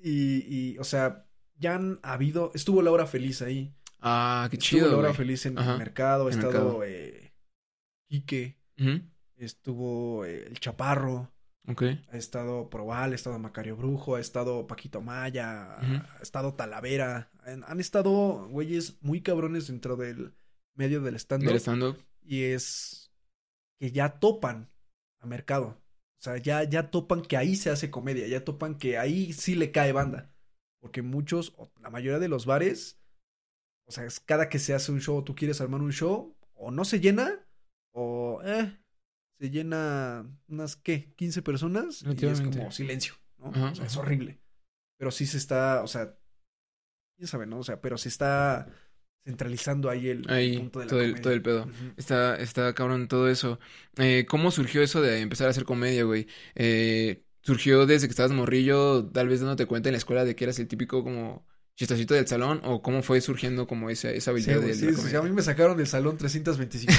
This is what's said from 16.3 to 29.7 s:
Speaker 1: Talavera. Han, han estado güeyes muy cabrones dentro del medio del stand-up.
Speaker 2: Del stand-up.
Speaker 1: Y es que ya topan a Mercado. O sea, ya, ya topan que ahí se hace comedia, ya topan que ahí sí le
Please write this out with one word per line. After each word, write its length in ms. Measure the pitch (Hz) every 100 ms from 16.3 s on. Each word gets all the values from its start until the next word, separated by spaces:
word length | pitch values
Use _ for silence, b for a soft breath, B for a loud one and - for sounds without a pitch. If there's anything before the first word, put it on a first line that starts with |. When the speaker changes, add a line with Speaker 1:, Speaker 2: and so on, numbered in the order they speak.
| 139 139
Speaker 1:
Talavera. 800 | 135 110 104 123 139 131 123 - _
Han, 240 | 123 131 -
han 140 | 170
estado 640 | 180 202 190 202 202 120 110
güeyes 500 | 139 160 170 170 -
muy 180 | 143 170
cabrones 460 | 185 165 160 165 143
dentro 300 | 123 123 127
del 360 | 120 123 123 - - _ _ 135
medio 240 | 135 147
del 140 | 131 113
stand-up. 320 | - 135 139
Speaker 2:
Del 80 | 117
stand-up. 420 | 117 120 127 135 - -
Speaker 1:
Y 220 | 160 135
es 680 | 127 127 - - - - - _ _ _ _ _ _ -
que 100 | 131
ya 300 | 135 143 143
topan 500 | 208 220 127 110 117 - _ _ _ _
a 80 | 120
Mercado. 560 | 123 - 139 113 - _ _ _ _
O 0 |
sea, 160 | 127 123
ya, 280 | 139 151
ya 260 | 151 160 151
topan 320 | 175 170 170
que 140 | - 131
ahí 180 | 151
se 160 | 196 165
hace 220 | 147 147
comedia, 340 | 131 131 127 110
ya 180 | 131
topan 320 | 156 143 156 147
que 220 | 131 117
ahí 340 | 139 180 180
sí 220 | 151 -
le 160 | 170 147